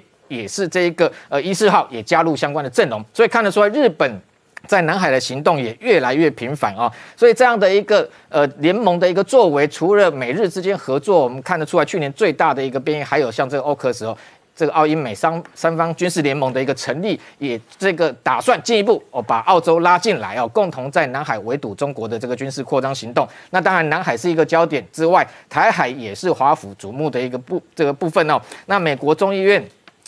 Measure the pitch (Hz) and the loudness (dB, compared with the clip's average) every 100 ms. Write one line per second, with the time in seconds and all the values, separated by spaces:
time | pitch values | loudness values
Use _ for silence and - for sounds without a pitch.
0 | _ _ - 120 - - 175 185 175 165 | _ _ -14 -12 -8 -6 -4 0 0 0
1 | 156 - - 139 170 190 208 185 127 117 | -2 -2 -6 -4 -2 0 2 2 0 -6
2 | 107 165 165 143 147 147 135 240 165 107 | 0 2 2 0 -2 -4 -2 0 0 -2
3 | 107 - 226 233 208 208 208 262 247 156 | -4 0 2 2 2 2 2 4 2 2
4 | 143 98 - _ _ - - 196 160 190 | -2 -2 -14 _ _ -20 -2 0 2 0
5 | 170 131 - 131 165 151 113 - 240 175 | 2 0 0 0 2 2 -2 -4 2 2
6 | 127 143 156 113 120 147 110 98 117 - | 4 2 2 0 -6 -2 -4 -2 -4 -4
7 | - - 233 226 247 233 190 196 202 202 | -16 4 4 6 4 4 2 2 4 2
8 | 143 - _ 151 143 139 156 208 202 175 | 0 -8 _ 0 0 0 0 2 0 2
9 | 180 180 190 262 185 143 147 - 170 208 | 2 0 2 4 4 4 0 0 2 4
10 | 185 143 120 185 190 185 180 190 - 139 | 4 2 -4 -2 -2 -2 -4 -4 -4 -2
11 | 208 180 123 131 131 170 147 175 147 190 | 2 2 2 -2 -4 -4 0 0 0 -2
12 | 139 - 202 143 165 135 135 131 143 151 | -6 0 0 2 0 0 -4 -4 -4 -4
13 | 135 147 123 117 135 139 139 139 127 110 | -2 -2 0 -2 -4 -4 -4 -2 -4 -4
14 | 110 104 - _ _ - 151 165 156 156 | -8 -10 -16 _ _ -4 0 2 2 0
15 | 127 101 160 165 - - 165 165 165 156 | -4 -2 -2 -2 -8 -4 -2 0 -2 -2
16 | 175 170 143 143 131 131 131 131 - 135 | -2 0 0 0 -2 -2 -2 -4 -4 -4
17 | 208 165 - - 139 117 - - 190 165 | -4 -4 -8 -10 -6 -6 -10 -4 -2 0
18 | 160 123 - 123 254 233 - 220 202 190 | -2 0 -2 0 2 0 2 2 2 0
19 | - 127 110 113 113 180 170 165 175 180 | -2 -6 -2 0 2 2 4 4 4 4
20 | 226 151 98 113 113 214 185 131 135 170 | 2 -2 -4 -4 -2 0 0 -4 -4 -2
21 | 139 135 151 110 107 139 117 98 143 - | 0 -4 -6 -6 -4 -6 -6 -6 -6 -6
22 | 110 113 123 123 135 135 123 135 135 135 | -8 -6 -6 -6 -8 -8 -4 -2 -2 -6
23 | 113 120 127 - - 185 190 185 156 165 | -8 -8 -8 -10 -6 -2 0 0 0 -2
24 | - 117 180 165 165 165 170 143 92 - | -2 -2 0 0 2 2 2 -2 -6 -2
25 | 165 180 - - _ 147 208 175 127 131 | 2 2 0 -6 _ 0 2 2 -2 -4
26 | 107 98 180 139 135 156 101 98 98 131 | -10 -6 -2 0 2 0 -4 -14 -12 -6
27 | 156 123 127 123 127 180 - - 143 139 | -4 -4 -4 -8 -8 -8 -8 -2 -2 -2
28 | 175 180 156 131 - - - 196 165 131 | -2 0 2 0 -4 -14 -4 -2 0 0
29 | 143 160 196 196 190 196 - _ - _ | 0 2 0 2 2 2 0 _ -20 _